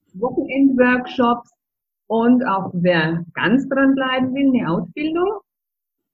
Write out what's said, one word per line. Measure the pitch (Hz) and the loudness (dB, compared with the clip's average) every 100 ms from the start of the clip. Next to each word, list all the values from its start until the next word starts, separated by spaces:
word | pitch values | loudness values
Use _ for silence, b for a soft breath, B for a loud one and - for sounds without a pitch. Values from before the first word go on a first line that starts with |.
| _ | _
Wochenendworkshops | 185 240 - 294 269 277 240 247 247 247 - 240 240 - _ _ _ _ _ - | -8 -6 -4 -4 2 2 4 2 2 -2 0 0 0 -6 _ _ _ _ _ -4
und | 226 240 247 - | 0 2 2 2
auch | 196 190 | -4 -4
wer | 180 175 170 160 170 - | -2 2 2 0 -2 -6
ganz | 127 147 254 - | -4 0 0 0
dran | 269 269 269 | 2 2 2
bleiben | 254 262 254 | 0 -2 -2
will, | 269 277 240 | 0 0 0
eine | 160 | 0
Ausbildung. | 175 - - 311 330 381 427 - _ _ _ _ _ _ | -4 -6 -8 -4 -2 -2 -4 -12 _ _ _ _ _ _